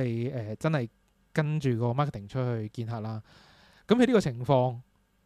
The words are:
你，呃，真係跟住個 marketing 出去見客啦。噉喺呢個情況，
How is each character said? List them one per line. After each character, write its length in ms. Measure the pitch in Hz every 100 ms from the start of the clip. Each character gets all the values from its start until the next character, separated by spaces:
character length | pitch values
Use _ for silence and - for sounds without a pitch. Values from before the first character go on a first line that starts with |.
你， 280 | 127 113 120
呃， 260 | 135 104 110
真 160 | 160
係 180 | 156 120 _ _ _ _
跟 260 | - 151 151
住 180 | 135 117
個 100 | 120
marketing 400 | 127 143 107 101
出 120 | 131
去 300 | 123 113 107
見 140 | - 113
客 120 | 117
啦。 200 | 110 110 - - - - - - -
噉 80 | 240
喺 100 | 254
呢 60 |
個 60 | 233
情 220 | 160 120
況， 360 | 123 131 127 123 - _ _ _